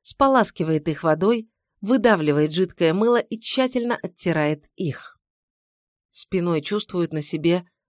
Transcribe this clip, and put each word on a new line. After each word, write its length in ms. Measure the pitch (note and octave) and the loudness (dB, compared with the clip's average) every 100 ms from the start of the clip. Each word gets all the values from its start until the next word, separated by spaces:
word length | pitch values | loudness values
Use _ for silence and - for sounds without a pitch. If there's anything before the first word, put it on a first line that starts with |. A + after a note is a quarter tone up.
споласкивает 840 | - - C#4 C4 G3+ - D#3+ D#3 D#3 | -10 0 2 4 2 -2 -2 -2 -2
их 160 | D3+ | -2
водой, 440 | E3 D#3 F#3+ A#3 A3+ _ _ _ | 0 2 2 0 -4 _ _ _
выдавливает 720 | G3 C4 A3+ G3 D3+ D3 D3+ | 0 2 4 4 2 2 0
жидкое 420 | D#3+ F#3 - E3 | 0 -4 0 0
мыло 240 | F3 A3+ A#3 | 2 2 2
и 200 | - A3 | 0 -8
тщательно 580 | - - B3+ B3+ A#3+ - | -4 -2 0 -2 -2 -4
оттирает 640 | F3+ - F3 D#3+ D3+ D3+ _ | -8 -6 -4 0 0 -2 _
их. 460 | - D3+ - - _ _ _ _ _ _ _ _ _ _ | -8 -6 -6 -12 _ _ _ _ _ _ _ _ _ _
Спиной 500 | - - F#3 F3 D#3+ | -18 -6 -2 0 -2
чувствует 520 | - G#3 - F3+ E3 | -2 -6 -4 -4 -4
на 100 | D#3 | -4
себе 420 | D3 D#3+ E3 F3+ F3 _ | -6 -2 0 0 -4 _